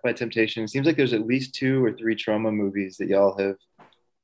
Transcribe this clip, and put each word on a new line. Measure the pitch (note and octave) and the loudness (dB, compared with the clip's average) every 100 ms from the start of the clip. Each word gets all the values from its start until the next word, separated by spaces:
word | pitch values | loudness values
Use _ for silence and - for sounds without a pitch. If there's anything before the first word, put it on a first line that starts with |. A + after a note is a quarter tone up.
by | B2 | -2
Temptation. | A2+ A#2 A#2 A2+ A2+ | -2 -2 0 0 -2
It | A2 | -4
seems | C3+ D3 | 0 2
like | D3 | 2
there's | B2+ | 2
at | A2+ A2 | 2 0
least | C3 C3 - | -2 -2 -2
two | C3+ C3+ A#2 | 0 2 2
or | |
three | - A2+ G#2+ | 0 -2 -2
Troma | - G#2+ A2+ | 0 0 0
movies | G#2+ G2 G2+ F#2+ - | 0 -2 -2 -4 -4
that | F#2 | 0
y'all | G2 G2 G2 | 4 4 2
have, | G2 F#2+ _ - - _ _ _ | -2 -4 _ -20 -20 _ _ _